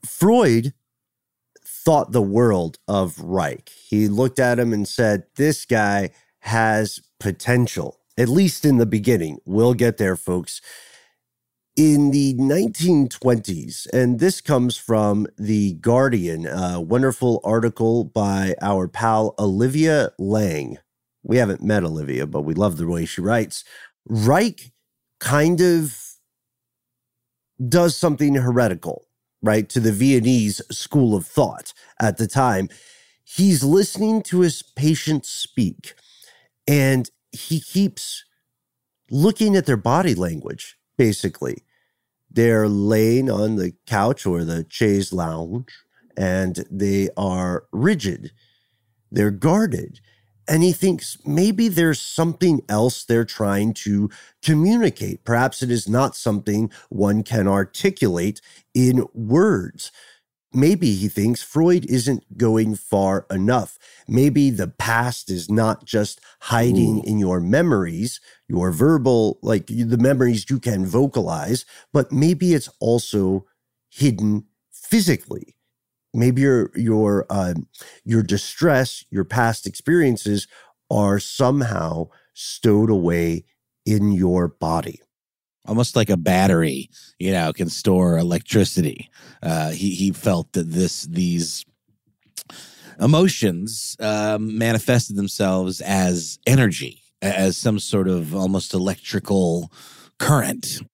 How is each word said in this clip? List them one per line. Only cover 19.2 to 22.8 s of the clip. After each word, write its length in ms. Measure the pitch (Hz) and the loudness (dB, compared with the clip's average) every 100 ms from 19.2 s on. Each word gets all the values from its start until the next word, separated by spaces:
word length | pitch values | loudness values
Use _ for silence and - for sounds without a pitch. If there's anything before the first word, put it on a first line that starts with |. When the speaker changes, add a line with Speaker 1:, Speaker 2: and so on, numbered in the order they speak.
| 110 - | 0 -2
Speaker 1:
Olivia 720 | 104 95 123 143 160 151 123 - | -2 0 0 2 2 2 0 -4
Lang. 600 | 98 107 104 78 67 - _ _ _ _ | -2 0 0 -2 -8 -12 _ _ _ _
We 160 | 95 120 | -2 0
haven't 240 | 113 95 | 2 -2
met 220 | 101 104 | 0 0
Olivia, 420 | 85 78 71 64 73 | 0 -4 -6 -6 -4
but 160 | - | -6
we 100 | 73 | -4
love 240 | 80 104 | 0 -2
the 100 | 80 | -2